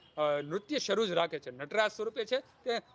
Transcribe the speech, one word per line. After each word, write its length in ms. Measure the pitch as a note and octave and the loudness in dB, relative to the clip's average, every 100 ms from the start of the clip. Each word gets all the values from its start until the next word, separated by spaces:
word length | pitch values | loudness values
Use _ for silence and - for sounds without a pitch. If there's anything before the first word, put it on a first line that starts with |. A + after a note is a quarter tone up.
| - - D3+ D3 | -10 0 2 2
નૃત્ય 340 | D3 D#3+ - D4 | 0 -4 -2 -2
શરૂ 280 | - G3 A3 | 0 2 2
જ 40 | |
રાખે 280 | E3+ E3+ D#3 | 2 2 -2
છે. 120 | C#3 | -8
નટરાજ 420 | B2+ C#3+ G3+ G#3+ | -10 -2 2 2
સ્વરૂપે 320 | - G#3+ C#4 | 0 -4 -4
છે 140 | A3 B3+ | -2 -2
તે 420 | - - B3 A#3 - | -4 -8 -2 -2 -4